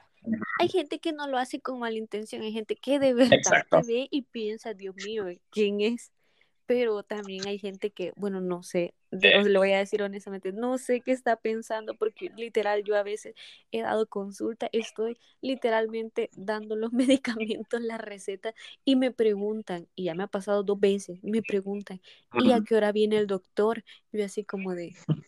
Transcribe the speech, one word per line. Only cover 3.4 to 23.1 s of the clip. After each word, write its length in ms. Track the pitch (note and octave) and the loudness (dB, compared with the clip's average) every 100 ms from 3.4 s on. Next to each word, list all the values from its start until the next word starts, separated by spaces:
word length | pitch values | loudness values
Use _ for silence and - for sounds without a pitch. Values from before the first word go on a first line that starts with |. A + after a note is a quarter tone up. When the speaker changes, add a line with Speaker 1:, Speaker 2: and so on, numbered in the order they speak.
| - D#3 - - | 6 2 4 2
Speaker 1:
te 60 | |
ve 240 | A#3+ A#3 C4+ | 4 -2 0
y 120 | D4 | -4
piensa, 520 | A#3+ A#3 G#3+ A3 A#3 | -6 -6 -6 -6 -8
"Dios 220 | G3+ F#3+ F#3+ | -10 -12 -10
mío, 280 | G3 A3 F#3 F3 _ | -8 -6 -6 -8 _
¿quién 300 | G#3 G#3 G#3 | 0 0 2
es?". 320 | G#3 A#3+ - _ _ _ _ _ _ | 0 0 -8 _ _ _ _ _ _
Pero 360 | B3 A#3+ G#3 | 2 2 0
también 420 | G3+ G#3 G3 F#3+ G3 | -4 -8 -8 -8 -6
hay 120 | G3+ | -6
gente 340 | G3+ G3 G#3 | -8 -6 -8
que, 200 | - F3+ - | -4 -8 -4
bueno, 240 | G3+ F#3+ | -4 -2
no 220 | F#3 F3 | -2 -4
sé, 300 | F3+ F3+ F3 - _ | -2 -2 -2 -6 _
de-, 160 | F#3+ G3 | 4 8
Speaker 2:
Sí. 60 | |
Speaker 1:
os 120 | G3+ G#3 | 8 8
lo 120 | F#3+ | 6
voy 120 | G3 | 6
a 60 | G3 | 4
decir 220 | G3 G#3 | 2 -2
honestamente, 500 | G3+ G3+ G#3 G3 F#3+ | -2 -6 -10 -8 -8
no 260 | G3 A#3+ B3+ | -4 -2 -2
sé 240 | - B3 | 0 -2
qué 100 | B3 | 0
está 240 | B3+ B3 A3+ | -2 0 0
pensando, 600 | A3 A3+ A3+ A3 A3 A3 | -2 -4 -4 -8 -6 -4
porque 340 | A3 - F3+ G3+ | -4 -4 -12 -8
literal 480 | A#3 A3 G#3 G#3 | -4 0 2 0
yo 120 | G3+ G#3 | 2 0
a 80 | |
veces 300 | G3+ G#3+ - - - - _ | 0 -6 -10 -18 -20 -20 _
he 100 | A3+ | -4
dado 260 | A3 G#3+ A3 | -2 0 0
consulta, 600 | G#3 G3 G3 G#3+ A3+ A#3+ | -4 -8 -6 -6 -4 -4
estoy 460 | A3+ A3 - A3 A#3 _ _ | -2 -4 -4 -6 -6 _ _
literalmente 880 | B3+ B3+ A#3 A3 A3 A3+ A3+ - A3+ | -6 -2 0 2 0 -4 -6 -4 -6
dando 420 | - G3 G#3+ G#3+ G#3+ | -6 -6 -6 -4 -4
los 160 | A3+ | -2
<laughs> 20 | |
medicamentos, 840 | A#3 C4 C4+ - A3+ A3 G#3 A3 A#3 | 2 4 4 4 -4 -4 -4 -4 -4
la 160 | A#3 A3+ | -4 -6
receta, 560 | G#3+ G3+ - G3 A3 - - - | -10 -10 -8 -6 -6 -8 -18 -6
y 120 | - C4+ | 2 4
me 160 | B3+ | 4
preguntan, 760 | A#3 A3 G3+ G#3 A3 G#3+ F3 E3+ - | 4 2 4 0 -4 -4 -8 -8 -6
y 80 | F3+ | -4
ya 80 | E3 | -2
me 80 | |
ha 40 | G3+ | -4
pasado 340 | G3+ G3 G3+ | -4 0 0
dos 160 | G3+ G3+ | 2 4
veces, 400 | G3+ G3+ G3 F3+ | 4 4 -2 -12
me 180 | F#3+ A3+ | -2 -2
preguntan, 580 | - G3+ G3 G3+ G3+ F#3+ - - _ A#3+ | 0 -2 -2 -8 -8 -14 -16 -20 _ 2
"¿Y 160 | B3+ | 4
a 80 | A#3+ | 4
Speaker 2:
Ujú. 40 | |
Speaker 1:
qué 120 | G#3 A3+ | 4 4
hora 160 | G#3 | 4
viene 260 | G#3 G#3+ | 4 4